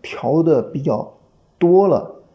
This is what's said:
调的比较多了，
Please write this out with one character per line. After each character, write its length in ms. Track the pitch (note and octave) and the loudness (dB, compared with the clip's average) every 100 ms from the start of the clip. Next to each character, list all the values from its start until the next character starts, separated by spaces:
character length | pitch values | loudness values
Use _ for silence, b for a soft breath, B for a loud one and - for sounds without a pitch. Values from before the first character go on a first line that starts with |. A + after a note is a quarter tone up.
调 400 | - - - D#3+ | -16 -8 -2 0
的 200 | D#3+ C3+ | 2 0
比 200 | - C#3 | -2 -6
较 320 | C#3 G#2+ - _ _ _ _ - | -4 -4 -8 _ _ _ _ -2
多 300 | E3+ F#3 G3 | 4 4 4
了， 280 | B2 - - _ | 0 -2 -18 _